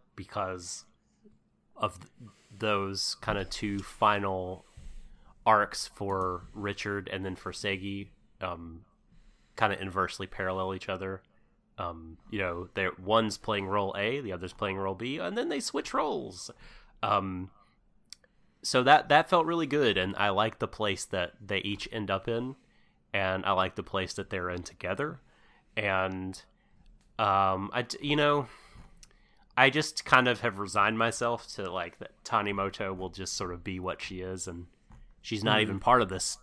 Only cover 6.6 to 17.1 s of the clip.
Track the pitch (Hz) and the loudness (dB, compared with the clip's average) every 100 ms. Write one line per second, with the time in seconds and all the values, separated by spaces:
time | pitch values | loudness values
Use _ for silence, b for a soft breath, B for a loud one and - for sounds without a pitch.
6.6 | 101 98 104 101 90 98 95 90 92 - | -4 -4 -4 -4 -4 -6 -6 -6 -8 -6
7.6 | 101 98 98 98 101 - _ _ 92 85 | -4 -4 -4 -8 -10 -18 _ _ -8 -6
8.6 | 85 85 - _ _ - - _ _ - | -10 -16 -20 _ _ -20 -20 _ _ 0
9.6 | 107 95 95 92 90 - 95 - 92 95 | 0 0 -2 0 0 -2 -10 -4 -2 -2
10.6 | 95 95 - 92 95 95 - _ _ _ | -2 -4 -6 -6 -6 -8 -12 _ _ _
11.6 | _ - 87 82 82 80 - 104 92 85 | _ -8 -8 -8 -14 -18 -8 -4 -2 -4
12.6 | 90 98 92 90 92 110 107 98 - 101 | -6 -2 -2 -2 2 4 4 -2 -2 -2
13.6 | 95 104 98 101 104 139 117 90 90 - | 0 0 0 -2 -2 -2 -4 -6 -8 -4
14.6 | 104 95 98 95 123 147 180 214 330 285 | -4 -2 -2 -4 -6 -6 -4 -4 -2 -4
15.6 | - - - 262 - - 123 92 - - | -4 -4 -2 -2 -2 -2 -6 -12 -14 -16
16.6 | b b b - 107 | b b b -6 2